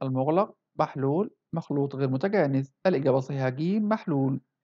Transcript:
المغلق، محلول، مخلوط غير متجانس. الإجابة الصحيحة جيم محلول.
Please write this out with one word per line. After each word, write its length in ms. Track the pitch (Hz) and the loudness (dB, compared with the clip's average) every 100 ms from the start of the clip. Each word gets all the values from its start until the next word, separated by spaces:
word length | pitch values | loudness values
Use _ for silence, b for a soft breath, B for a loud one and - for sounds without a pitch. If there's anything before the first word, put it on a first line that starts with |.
المغلق، 520 | 135 131 139 170 214 - _ - | -4 -2 2 2 0 -6 _ -4
محلول، 540 | 151 143 135 156 220 _ _ | -2 0 0 0 -2 _ _
مخلوط 440 | 165 - 143 139 135 | -8 -4 -2 -2 -2
غير 120 | 139 | -2
متجانس. 640 | 131 - 208 147 135 135 _ 190 | 0 0 2 2 0 -2 _ 0
الإجابة 320 | 143 147 131 | 2 2 2
الصحيحة 300 | 131 139 131 | 0 -2 -2
جيم 400 | 131 165 214 208 | -2 -2 0 0
محلول. 520 | 220 - 143 135 135 - _ | -2 -2 0 0 -2 -8 _